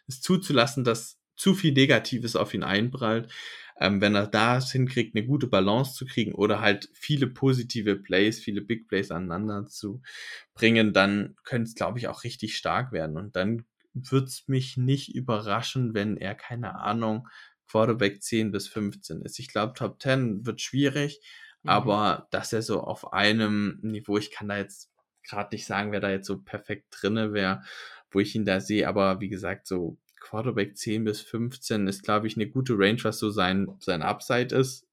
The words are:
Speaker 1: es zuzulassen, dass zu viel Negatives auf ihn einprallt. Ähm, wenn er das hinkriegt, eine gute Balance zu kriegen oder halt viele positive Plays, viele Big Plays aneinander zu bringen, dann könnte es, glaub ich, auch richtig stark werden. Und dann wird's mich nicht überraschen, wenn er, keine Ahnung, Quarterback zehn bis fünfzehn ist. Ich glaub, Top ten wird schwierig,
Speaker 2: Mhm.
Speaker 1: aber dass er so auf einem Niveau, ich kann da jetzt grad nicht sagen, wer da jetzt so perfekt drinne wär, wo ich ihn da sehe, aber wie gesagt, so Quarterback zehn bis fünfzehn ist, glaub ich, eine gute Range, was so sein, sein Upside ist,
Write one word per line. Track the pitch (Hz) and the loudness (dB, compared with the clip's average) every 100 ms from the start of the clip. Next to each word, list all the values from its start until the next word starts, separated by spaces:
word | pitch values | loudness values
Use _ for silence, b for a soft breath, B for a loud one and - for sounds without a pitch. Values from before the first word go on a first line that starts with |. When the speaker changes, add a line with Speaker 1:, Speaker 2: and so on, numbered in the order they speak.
| B | B
Speaker 1:
es | - | -6
zuzulassen, | - 185 - 135 123 - | 0 2 4 4 4 2
dass | 123 113 - - _ - | 0 0 -2 -16 _ -2
zu | 196 | 2
viel | 190 160 | 4 6
Negatives | 131 135 143 - 120 117 - | 6 8 6 2 -4 -2 0
auf | - | 0
ihn | 101 | 0
einprallt. | 71 98 123 131 113 113 113 B B B B B | 0 2 0 -2 -2 -2 -4 B B B B B
Ähm, | 95 101 | 0 4
wenn | 101 | 4
er | 104 104 | 4 2
das | 107 113 127 131 | 4 4 4 0
hinkriegt, | 131 127 123 113 113 | 0 0 0 -2 -2
eine | 120 | 0
gute | 147 117 | 0 2
Balance | 101 95 113 135 | 4 4 4 0
zu | - | -4
kriegen | 131 - 107 | -6 -2 -2
oder | - 104 117 | 2 2 2
halt | 110 101 - | 2 0 -2
viele | _ - 147 127 | _ -2 0 0
positive | - 135 127 117 113 104 95 | 2 2 2 0 -2 0 0
Plays, | - 90 107 110 | 2 2 4 2
viele | - 101 | -4 -6
Big | 98 110 - | -4 -6 -2
Plays | 98 95 | -2 -2
aneinander | 82 92 85 107 101 104 | -4 -4 -4 -4 -6 -8
zu | - 104 123 B B B B B | -10 -10 -10 B B B B B
bringen, | - 113 113 107 | 2 4 6 6
dann | 98 98 101 98 - | 6 6 4 -2 -8
könnte | - 123 117 | -6 -4 -4
es, | |
glaub | - 87 120 | -4 -4 -4
ich, | 117 | -6
auch | - | -8
richtig | 117 - 107 - | -10 -8 -8 -4
stark | 87 90 127 | -2 -2 -2
werden. | 95 80 78 | -4 -4 -6
Und | 104 90 | -6 -2
dann | 98 117 - _ _ | -2 -2 -8 _ _
wird's | 127 127 131 131 - - | -12 0 0 0 -4 -2
mich | 135 131 127 | -2 -2 0
nicht | 127 139 - | 0 0 -2
überraschen, | 127 127 107 107 107 - 131 120 | -6 -2 -2 0 -2 -2 -2 0
wenn | 110 107 101 | 0 -2 -2
er, | 95 | -6
keine | 104 - 120 104 92 | -8 -10 -8 -8 -6
Ahnung, | 101 113 113 110 123 B B B _ | -4 0 0 -2 -6 B B B _
Quarterback | 110 113 110 101 - | 2 2 4 2 0
zehn | - 113 110 | -2 0 0
bis | 101 98 | -2 -6
fünfzehn | 110 101 98 - 80 | -4 -4 -6 -10 -10
ist. | 90 - | -10 -12
Ich | 127 | -8
glaub, | 107 110 - | -4 -4 -4
Top | 107 - | -8 -4
ten | 135 131 123 101 | 0 2 0 -2
wird | 120 - | -4 -6
schwierig, | - 131 143 143 143 - B B B B | -4 0 2 2 -2 -6 B B B B
Speaker 2:
Mhm. | - | 0
Speaker 1:
aber | 101 117 104 101 80 - | 2 4 2 2 0 -4
dass | - - | -6 -4
er | 110 | -4
so | 113 98 | -2 -4
auf | - - - | -4 -8 -6
einem | 95 104 110 107 104 104 - | 2 4 4 2 0 -2 -4
Niveau, | 107 107 104 104 | -6 -6 -2 -2
ich | 101 | -2
kann | - 104 | -8 -8
da | 101 | -6
jetzt | 95 - - _ _ _ - | -8 -12 -20 _ _ _ -12
grad | 101 101 | -8 -8
nicht | 104 | -8
sagen, | - 98 104 | -4 -4 -2
wer | 101 | -2
da | 98 | -2
jetzt | 95 95 | -2 -4
so | 95 | -8
perfekt | - 104 - 101 _ | -8 -12 -10 -10 _
drinne | - 98 113 107 | -4 -2 0 0
wär, | 104 95 95 B B B B B | 0 0 -2 B B B B B
wo | 98 | 0
ich | 104 | 0
ihn | 110 | 0
da | 101 95 | 0 0
sehe, | 95 107 85 | 0 0 2
aber | 98 98 95 | 2 2 2
wie | 98 | -4
gesagt, | 98 92 95 - | -6 -6 -8 -4
so | 90 85 - _ - | -4 -4 -6 _ -20
Quarterback | - 107 123 117 - - | -10 -6 -2 -2 -2 -4
zehn | 117 107 | -4 -2
bis | 107 101 | 0 -2
fünfzehn | - 113 120 - - 110 98 | -4 -6 -6 -6 -4 -2 0
ist, | 98 | -2
glaub | - 107 110 | 0 0 0
ich, | 110 | -2
eine | 104 | -4
gute | 131 131 107 | -2 0 4
Range, | 98 120 | 4 4
was | 110 107 | 0 -2
so | 107 | -2
sein, | 107 92 95 95 - | 0 2 2 -2 -4
sein | - 87 | -4 -2
Upside | 87 110 - 120 123 | -2 -2 -2 0 2
ist, | 127 131 - _ | 2 0 -2 _